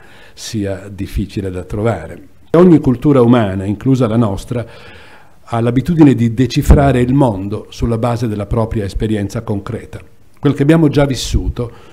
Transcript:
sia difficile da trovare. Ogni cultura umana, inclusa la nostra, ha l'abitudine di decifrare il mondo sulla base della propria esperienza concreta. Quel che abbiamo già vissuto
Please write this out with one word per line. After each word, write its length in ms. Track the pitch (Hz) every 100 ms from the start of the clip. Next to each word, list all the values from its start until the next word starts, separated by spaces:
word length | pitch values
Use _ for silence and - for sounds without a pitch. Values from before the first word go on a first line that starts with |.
| - - -
sia 560 | - - 113 98 95 101
difficile 640 | 98 95 - 98 - 95
da 140 | 90
trovare. 640 | 87 107 113 98 80 - - - -
Ogni 260 | 160 185 151
cultura 420 | 147 120 151 135
umana, 440 | 117 123 104 95
inclusa 420 | 98 101 131 131 123
la 100 | 110
nostra, 480 | 113 95 - 120 110 - - - - - - -
ha 180 | - 117
l'abitudine 540 | 117 123 131 165 147
di 180 | 113 117
decifrare 680 | 117 127 - 139 147 139 127
il 120 | 123
mondo 540 | 139 135 95 - 104 -
sulla 280 | - 120 113
base 300 | 120 117 123
della 180 | 104 101
propria 380 | 117 110 113
esperienza 580 | 98 - 107 107 101 120
concreta. 580 | - 101 - 110 - - - - - -
Quel 160 | 143
che 80 | 135
abbiamo 260 | 139 165 156
già 160 | 131
vissuto 680 | 139 123 - - - - 120 - -